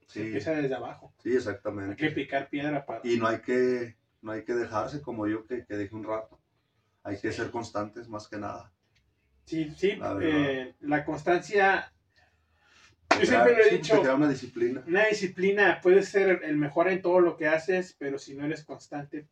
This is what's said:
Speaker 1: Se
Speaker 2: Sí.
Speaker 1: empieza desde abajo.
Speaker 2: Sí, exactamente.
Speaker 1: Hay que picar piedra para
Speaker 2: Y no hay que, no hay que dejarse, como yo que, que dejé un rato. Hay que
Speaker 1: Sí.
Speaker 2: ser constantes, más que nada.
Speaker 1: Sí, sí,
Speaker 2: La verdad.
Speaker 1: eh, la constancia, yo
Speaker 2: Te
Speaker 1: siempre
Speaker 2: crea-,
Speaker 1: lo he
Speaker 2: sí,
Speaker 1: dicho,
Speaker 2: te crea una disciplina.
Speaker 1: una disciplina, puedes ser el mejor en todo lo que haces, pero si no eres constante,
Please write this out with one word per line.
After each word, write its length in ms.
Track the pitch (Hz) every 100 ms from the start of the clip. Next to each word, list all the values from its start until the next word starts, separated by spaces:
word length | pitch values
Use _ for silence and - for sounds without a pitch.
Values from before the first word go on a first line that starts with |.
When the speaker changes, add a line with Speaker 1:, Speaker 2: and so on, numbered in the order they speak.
| _
Speaker 1:
Se 140 | 107
Speaker 2:
Sí. 60 | 110
Speaker 1:
empieza 260 | 104 160
desde 240 | 156 139 127
abajo. 380 | 117 - - _
Speaker 2:
Sí, 100 | 113 123
exactamente. 560 | 104 98 107 101 98
Speaker 1:
Hay 180 | 101 156
que 60 | 143
picar 340 | 135 135 -
piedra 360 | 143 147 143 -
para 160 | 117
Speaker 2:
Y 140 | 120 117
no 100 | 113
hay 120 | 113
que, 560 | - 123 127 123 120 - _ _
no 120 | 110
hay 100 | 110
que 100 | 107
dejarse, 480 | 120 107 107 - 147
como 260 | - 113 104
yo 180 | 110 -
que, 200 | 123 -
que 120 | 104
dejé 180 | 101 110
un 80 |
rato. 360 | 104 110 110 _ _ _ _ _ _ _
Hay 140 | - 98
que 140 | 113
Speaker 1:
Sí. 60 | 101
Speaker 2:
ser 140 | 113
constantes, 580 | 120 110 104 104 117 117
más 180 | 107 -
que 100 | 107
nada. 340 | 101 - - _ _ _ _ _ _ _ -
Speaker 1:
Sí, 280 | 160 151 -
sí, 180 | 190 202
Speaker 2:
La 180 | -
verdad. 160 | 147 165
Speaker 1:
eh, 460 | 147 143 131 127 -
la 240 | 147 147 147
constancia, 840 | 147 180 175 - 202 196 190 - _ _ _ _ _ _ _ _ _ _ _ -
yo 60 | -
Speaker 2:
Te 60 | -
Speaker 1:
siempre 280 | 240 240
Speaker 2:
crea-, 40 | 233
Speaker 1:
lo 40 | 208
he 40 |
Speaker 2:
sí, 80 | 180
Speaker 1:
dicho, 180 | - 143
Speaker 2:
te 60 |
crea 140 | 131 135
una 120 | 151
disciplina. 540 | 127 123 - 120 131 165
Speaker 1:
una 180 | 185 214
disciplina, 760 | 208 185 180 190 202 190 160
puedes 280 | 180 190 190
ser 320 | 202 190 175
el 140 | 156 147
mejor 320 | 143 170 180
en 120 | 185
todo 180 | 180 180
lo 160 | 175 160
que 100 | 156
haces, 480 | 156 175 185 180 -
pero 200 | 139 139
si 180 | - 139
no 100 | 147
eres 180 | 156 -
constante, 640 | 139 - 147 147 151 151